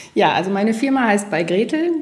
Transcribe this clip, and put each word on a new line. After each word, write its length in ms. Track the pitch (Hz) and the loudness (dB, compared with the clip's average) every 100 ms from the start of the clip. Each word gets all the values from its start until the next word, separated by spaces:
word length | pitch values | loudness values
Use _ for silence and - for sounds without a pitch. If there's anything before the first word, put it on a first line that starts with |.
| - - | -6 2
Ja, 180 | 170 | 2
also 180 | 151 185 | 2 0
meine 220 | 196 220 | 0 0
Firma 340 | 220 277 269 233 | 0 0 0 2
heißt 220 | 202 202 | 0 0
bei 140 | 160 | -4
Gretel. 460 | 170 180 - 311 339 320 | 0 0 0 -2 -2 -4